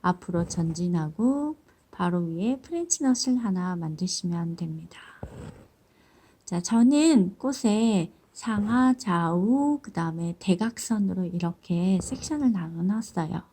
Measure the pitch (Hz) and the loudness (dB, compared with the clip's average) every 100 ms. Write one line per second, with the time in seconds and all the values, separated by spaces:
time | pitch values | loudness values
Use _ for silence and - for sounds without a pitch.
0 | 180 180 - 175 170 - 165 160 180 175 | 0 -2 -2 -2 -2 -2 -2 -2 0 0
1 | 156 160 240 285 294 302 _ _ _ - | -2 0 0 0 -4 -8 _ _ _ -4
2 | 180 175 170 165 214 269 - 339 339 - | -2 0 -2 -2 -2 -4 -4 -6 -4 0
3 | 269 247 262 247 226 185 180 175 160 156 | 2 2 0 0 0 -2 -2 -4 -6 -4
4 | 180 - 175 170 170 170 165 160 165 - | -6 -4 -4 -4 -4 -6 -8 -8 -14 -20
5 | - - - - - - - _ _ _ | -20 -16 -16 -14 -16 -16 -20 _ _ _
6 | _ _ _ _ - 175 175 226 240 294 | _ _ _ _ -6 -6 0 4 6 6
7 | 320 277 180 - 262 262 226 208 226 202 | 6 6 4 -2 -6 0 0 2 4 2
8 | 165 _ _ - - 214 208 240 254 254 | 0 _ _ -12 -4 -2 0 4 4 2
9 | - 170 165 170 202 262 285 294 - 175 | 0 0 2 2 2 2 2 0 -4 -4
10 | 165 165 170 170 - 180 226 226 - 220 | -4 -4 -6 -4 0 0 0 -4 -4 0
11 | 196 185 175 175 170 170 - 170 185 190 | 0 0 -2 -2 -4 -4 -4 0 2 2
12 | - 262 - 302 262 196 165 165 180 220 | 0 -8 -4 0 2 2 -4 -2 -2 -2
13 | 220 - 156 170 - | -4 -4 -4 -4 -8